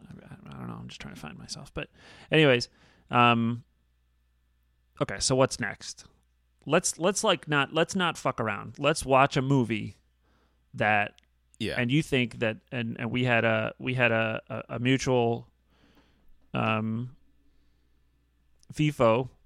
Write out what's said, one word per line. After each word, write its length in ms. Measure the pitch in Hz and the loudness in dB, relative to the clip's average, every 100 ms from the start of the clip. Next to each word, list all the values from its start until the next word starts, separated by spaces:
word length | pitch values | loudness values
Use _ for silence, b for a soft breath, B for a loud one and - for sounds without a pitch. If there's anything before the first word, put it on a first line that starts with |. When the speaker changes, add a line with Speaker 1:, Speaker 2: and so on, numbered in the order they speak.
| - - | -20 -20
Speaker 1:
I, 20 | - | -20
I, 280 | - - - | -20 -18 -14
I 40 | |
don't 80 | 62 | -12
know. 100 | 57 | -12
I'm 80 | 62 | -14
just 140 | - | -16
trying 140 | - - | -16 -16
to 40 | |
find 160 | 76 - | -16 -16
myself. 360 | - - - | -14 -16 -12
But 160 | - 143 B B B B | -12 -12 B B B B
anyways, 380 | 156 151 123 - b b b b | 6 6 6 2 b b b b
um, 540 | 120 120 117 117 120 - _ _ _ _ _ _ _ _ _ _ _ _ _ | 4 6 4 2 -4 -10 _ _ _ _ _ _ _ _ _ _ _ _ _
okay. 160 | - 98 | -8 -4
So 160 | - 131 | -2 2
what's 240 | 131 - | 2 0
next? 460 | 104 - - - - _ _ _ _ _ - | -8 -8 -14 -16 -20 _ _ _ _ _ 0
Let's, 320 | 160 - - | 0 0 -2
let's, 240 | 170 202 | -2 0
like, 240 | 220 175 - | 0 -2 0
not, 260 | 147 139 | -2 0
let's 220 | 156 170 196 | 0 -2 0
not 220 | 175 - | -2 -2
fuck 200 | 143 - | -4 -4
around. 360 | 113 104 110 - | -4 -6 -10 -4
Let's 260 | 131 160 131 | -2 -2 2
watch 300 | 131 139 147 | 4 4 2
a 40 | |
movie 560 | 135 139 113 110 107 - _ _ _ _ _ _ _ 123 | 2 2 2 -2 -6 -12 _ _ _ _ _ _ _ -2
that 380 | 107 107 104 - _ _ _ _ | 2 2 0 -6 _ _ _ _
Speaker 2:
Yeah. 140 | 104 73 | -6 -2
Speaker 1:
and 100 | 120 | 0
you 140 | 143 | 0
think 340 | - 135 120 120 | 2 0 0 -2
that, 180 | 113 110 _ | -4 -4 _
and, 260 | 127 117 - | -8 -8 -6
and 100 | 117 | -6
we 140 | 123 | -2
had 220 | 127 117 113 | 2 2 2
a, 280 | 110 113 - | 2 -2 -6
we 140 | 131 123 | -6 0
had 160 | 120 | 2
a, 300 | 113 113 113 - | 2 0 -4 -8
a, 140 | 117 - 120 | -12 -10 -4
a 40 | |
mutual, 680 | 120 131 - 127 117 117 120 _ _ b b b b b b - _ | 2 2 2 2 2 -2 -8 _ _ b b b b b b -20 _
um, 600 | 127 113 110 110 113 123 - _ _ _ _ _ _ _ _ _ _ _ _ _ _ - | -4 -2 -2 -2 -4 -8 -14 _ _ _ _ _ _ _ _ _ _ _ _ _ _ -12
fifo 560 | - 151 143 120 113 127 - | -2 -2 4 4 4 0 -12